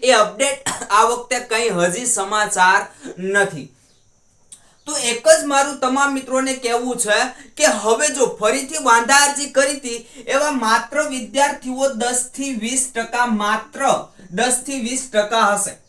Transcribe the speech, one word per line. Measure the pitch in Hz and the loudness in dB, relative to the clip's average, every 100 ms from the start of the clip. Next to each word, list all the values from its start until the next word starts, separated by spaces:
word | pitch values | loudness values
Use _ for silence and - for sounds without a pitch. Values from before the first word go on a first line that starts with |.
એ | 247 | 4
અપડેટ | 233 208 202 269 269 - - - | 4 4 0 -2 -2 -6 -8 0
આ | 202 | 4
વખતે | 226 240 - 247 | 4 2 -4 -6
કઈ | 247 226 233 | -2 -2 0
હજી | 175 175 185 247 | 0 0 0 -4
સમાચાર | - 190 214 208 196 180 196 208 - 262 - | -2 -2 0 0 4 4 4 0 -14 -16 -10
નથી. | 185 202 190 156 - _ _ _ _ _ _ _ _ - _ _ - | -2 0 0 -2 -14 _ _ _ _ _ _ _ _ -20 _ _ -10
તો | 294 | -6
એક | 247 226 311 320 | -4 0 6 4
જ | 294 | 6
મારું | 277 277 269 | 0 0 0
તમામ | 254 262 277 | -2 2 0
મિત્રોને | 269 254 262 262 | 0 -2 -2 -2
કહેવું | 262 233 240 247 240 | -2 -2 -2 -2 -4
છે | 208 208 254 - - - | 0 0 0 -6 -20 0
કે | - | 2
હવે | 220 208 226 - | 2 0 2 0
જો | 277 233 - | 0 -2 0
ફરીથી | 214 262 269 311 | 0 0 -4 -4
વાંધા | 269 262 240 277 | 4 4 6 4
અરજી | 285 277 285 | 4 0 -2
કરી | 262 277 | 0 0
હતી | 285 247 233 226 277 233 | 0 -6 -10 -12 -18 -4
એવા | 269 294 | -2 0
માત્ર | 269 226 233 226 285 | 0 2 0 0 -4
વિદ્યાર્થીઓ | 302 262 214 214 285 269 254 254 269 | -4 -4 -6 0 0 0 -8 -2 -2
દસ | 226 240 254 - - | -2 -2 -2 -6 -8
થી | 277 | -8
વીસ | 247 220 262 - - | -6 -4 -4 -4 -4
ટકા, | 226 240 240 | -6 -2 0
માત્ર | 214 208 220 - - 269 - - _ 185 | 0 0 -2 -4 -4 0 0 -4 _ -12
દસ | 180 247 247 - | -2 0 -2 -4
થી | 269 | -6
વીસ | 226 262 - | -6 -6 -4
ટકા | 214 208 226 | -2 0 2
હશે. | 208 202 - - | 2 2 -4 -10